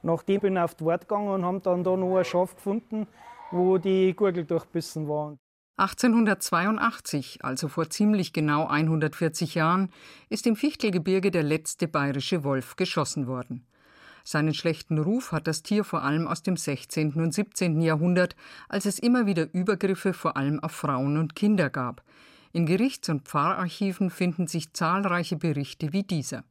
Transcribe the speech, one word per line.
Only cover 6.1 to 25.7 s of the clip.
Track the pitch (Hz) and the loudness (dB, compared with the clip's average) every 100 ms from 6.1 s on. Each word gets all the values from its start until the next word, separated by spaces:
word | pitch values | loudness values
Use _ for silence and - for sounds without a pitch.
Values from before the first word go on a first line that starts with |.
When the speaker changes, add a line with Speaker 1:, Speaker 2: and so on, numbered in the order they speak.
| 233 214 190 - 170 190 220 226 - - 147 131 - | 4 4 2 0 0 0 0 -2 -2 -6 -6 -6 -10
Speaker 2:
also | - 131 151 | -6 -4 -4
vor | - 160 | -4 -4
ziemlich | - 208 208 180 | 2 2 4 0
genau | - 151 147 160 | 0 2 2 2
einhundertvierzig | 147 160 160 151 - 165 156 165 170 | 2 2 2 0 0 -2 -2 -4 0
Jahren, | 160 185 190 - - - _ | 2 2 0 -6 -20 -20 _
ist | 214 240 | -2 0
im | 220 | 2
Fichtelgebirge | 294 - 220 180 160 190 190 | 0 0 -2 0 2 2 2
der | 175 | 0
letzte | 147 156 - - 165 | 0 0 -4 -4 -2
bayerische | 156 139 139 131 180 | 0 0 -2 -2 -2
Wolf | 139 135 123 - | 0 -2 -4 -4
geschossen | 185 - 143 - 127 | -2 0 -2 -4 -4
worden. | 127 120 117 _ _ _ - - - | -6 -8 -12 _ _ _ -20 -20 -20
Seinen | - 156 156 | -6 0 0
schlechten | 147 170 160 - 156 | 0 -2 -2 -2 0
Ruf | 156 233 - | 0 -2 -2
hat | 160 160 | -4 -2
das | 156 | -6
Tier | - 208 | 0 0
vor | 202 170 | 0 -2
allem | 135 151 165 | 0 0 -2
aus | 165 | -4
dem | - 175 | -2 -2
sechzehnten | - 143 - - 156 147 | -2 -6 -6 -2 -2 0
und | 165 | -2
siebzehnten | 165 202 - 180 156 | -2 -4 -2 0 2
Jahrhundert, | 165 151 175 180 180 - - - - | 2 2 2 4 2 -2 -20 -20 -6
als | 202 208 | -4 -2
es | 190 | 0
immer | 240 247 208 | 2 4 4
wieder | 170 156 | 2 0
Übergriffe | 180 180 196 190 190 196 | 0 0 0 0 0 -2
vor | 175 165 - | -2 -2 0
allem | 135 151 | 0 0
auf | 156 | -4
Frauen | - 147 131 139 151 | -4 -2 0 2 2
und | 160 - | 0 0
Kinder | 208 208 147 | 2 4 2
gab. | 143 123 123 _ - - - _ | 0 -6 -6 _ -20 -20 -20 _
In | 170 165 | -2 2
Gerichts- | 185 262 - - | 2 2 -2 -4
und | 151 - | -4 -2
Pfarrarchiven | 147 151 190 180 - 196 180 185 | 0 0 0 -4 -2 -4 0 -2
finden | - 180 165 175 | 0 -2 0 -2
sich | 170 - | -4 -6
zahlreiche | - 165 185 202 175 170 160 | -4 0 0 0 -2 -2 -2
Berichte | 170 143 139 | -2 -2 -4